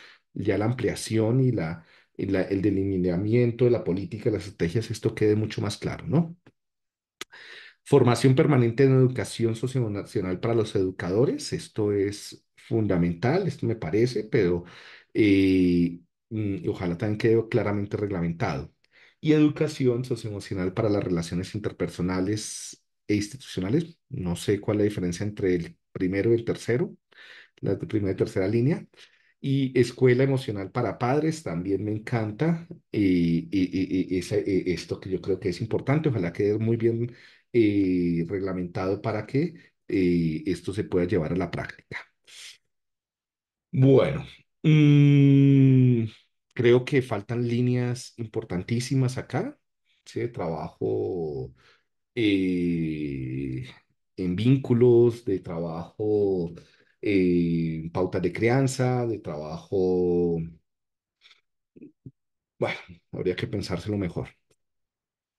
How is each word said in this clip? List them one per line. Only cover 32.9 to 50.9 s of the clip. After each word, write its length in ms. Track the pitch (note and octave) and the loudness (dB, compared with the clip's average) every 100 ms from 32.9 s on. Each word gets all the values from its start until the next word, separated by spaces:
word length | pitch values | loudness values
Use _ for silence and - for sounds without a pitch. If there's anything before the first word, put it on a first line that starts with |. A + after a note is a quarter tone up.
eh, 560 | - G2 F2+ E2+ E2 E2 | 0 2 4 2 0 0
eh, 180 | G2 F2+ | -2 -2
eh, 160 | F#2 F#2 | -2 -2
eh, 280 | F#2 F2+ F#2 | -2 -2 -4
esa, 180 | - G#2 | -2 -2
eh, 280 | - F#2+ F2+ | 0 0 0
esto 280 | E2+ - G2 | -4 -6 -10
que 100 | G2 | -6
yo 100 | F2+ | -6
creo 180 | - F#2 | -4 -4
que 100 | F#2+ | -4
es 100 | F2 | -4
importante, 480 | A2+ G2 F2 D3+ D#3+ | -4 -4 0 0 0
ojalá 240 | A2+ F2 | -2 -4
quede 260 | - G#2 G#2+ | -2 -2 0
muy 180 | A2 A#2 | 0 0
bien, 380 | A2+ A2+ A#2+ - - _ _ | 0 0 -4 -8 -20 _ _
eh, 720 | A#2+ G#2+ G2+ F#2+ F2+ F2 E2+ E2+ | 2 4 4 2 2 0 0 -2
reglamentado 720 | G2 F#2+ F#2 F2 G2+ F#2+ G2+ | -4 -4 -6 -6 -4 -2 -2
para 240 | A2+ G#2 G#2 | -4 -6 -4
que, 280 | C3+ E3+ - - _ - | -2 -2 -6 -20 _ -4
eh, 540 | G2 F2+ F2 E2 D#2 E2+ | 0 2 2 0 -2 -4
esto 260 | E2+ - | -6 -6
se 100 | G2 | -6
pueda 220 | E2+ F#2 F2 | -2 0 0
llevar 260 | G2 D#2 | 0 -2
a 40 | E2+ | -2
la 140 | F2 | -4
práctica. 480 | - - - - - - _ _ - - - _ _ _ _ _ _ _ _ _ _ _ | -6 -10 -14 -18 -18 -18 _ _ -20 -20 -20 _ _ _ _ _ _ _ _ _ _ _
Bueno, 520 | B2+ C3 C3 F2 D2 - - _ _ | 4 6 6 4 0 -8 -18 _ _
mm, 1400 | D#3+ D#3 D3 D3 C#3+ C#3+ C#3 C#3 C#3 C#3 C3+ C3 B2+ A#2+ A2 - _ _ _ | 4 6 8 8 8 8 8 8 6 6 6 6 6 4 0 -8 _ _ _
creo 300 | - A#2+ B2 | 0 6 6
que 180 | B2 C#3+ | 4 0
faltan 440 | B2+ G2+ - A#2+ A#2+ | 0 -4 -4 -4 -2
líneas 640 | A#2 B2 B2 B2 B2 - - | 0 0 0 -2 -6 -10 -14
importantísimas 1000 | A2 - - F2+ F#2 A#2 B2+ C3+ B2+ B2+ | -10 -8 -6 -6 -4 -4 -2 0 0 -2
acá, 400 | - B2+ B3 - _ _ _ _ | -6 -6 -6 -10 _ _ _ _
¿sí? 160 | - - | -14 -8
De 80 | A#2+ | -6
trabajo, 1300 | - F2 D#2 E2+ - A2 | -6 -6 -6 -10 -6 -4